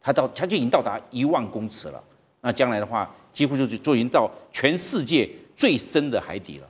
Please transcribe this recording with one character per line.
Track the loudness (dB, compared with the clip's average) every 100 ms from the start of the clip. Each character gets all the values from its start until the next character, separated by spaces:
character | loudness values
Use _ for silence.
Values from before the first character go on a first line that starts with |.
它 | 2
到， | 2 2
它 | -2 -2
就 | 0
已 |
经 | 2
到 | 2
达 | 0 -6 -8
一 | -2 2
万 | 2 -2
公 | -6 -8
尺 | -10 -14
了。 | -16 -20 _ _ _
那 | -6
将 | 0 2
来 | 0
的 | -2
话， | -4 -6 -10 _
几 | -2
乎 | 0
就， | 2 -2
就 | -2 0
已 | 2
经 | 4
到 | 2 2 -2 -14
全 | 0 0 0
世 | -2 -2
界 | 2 2 2 -4 -20
最 | _ 2 2
深 | 0 0 0
的 | -2
海 | -4 -10
底 | -10 -16
了 | -18